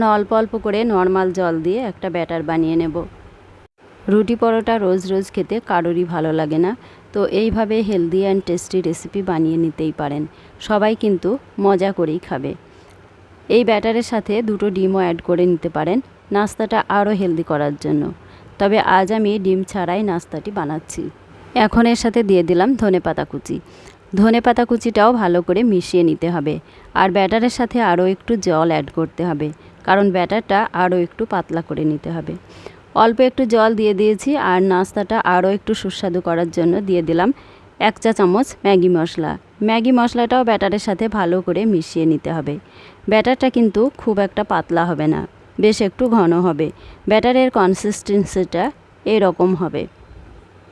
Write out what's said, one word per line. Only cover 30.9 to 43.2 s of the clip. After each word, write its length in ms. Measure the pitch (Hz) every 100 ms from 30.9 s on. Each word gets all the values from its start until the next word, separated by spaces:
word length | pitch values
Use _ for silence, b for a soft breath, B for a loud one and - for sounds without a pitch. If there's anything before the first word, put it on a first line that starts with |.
| 180
একটু 240 | 175 - 226
পাতলা 360 | 190 - 165
করে 220 | 165 151 156
নিতে 260 | 147 165
হবে। 240 | 165 156 175 - B B B B -
অল্প 220 | 226 233
একটু 220 | 254 262 247
জল 260 | 226 220 220
দিয়ে 180 | 214
দিয়েছি, 360 | 190 214 214 277 285
আর 160 | 185 185 190
নাস্তাটা 460 | 180 190 - 190 220 -
আরও 240 | 180 190 196
একটু 140 | -
সুস্বাদু 460 | 220 190 - 196 180
করার 280 | 175 165 170
জন্য 220 | 175 170 185
দিয়ে 200 | 196 180
দিলাম 280 | 160 170 202 277 B B B -
এক 160 | 214 -
চা 120 | 226
চামচ 340 | 220 185 190 277 -
ম্যাগি 280 | 202 190 180
মশলা। 420 | 175 165 - 156 156 _ -
ম্যাগি 280 | 208 226 233
মশলাটাও 520 | 247 240 240 233 247 233
ব্যাটারের 380 | 202 196 202 220
সাথে 200 | 185 220
ভালো 300 | 214 170 185
করে 200 | 175 180 220
মিশিয়ে 400 | 185 170 170 160
নিতে 240 | 151 147
হবে। 240 | 160 143 151 - B B B -
ব্যাটারটা 400 | 214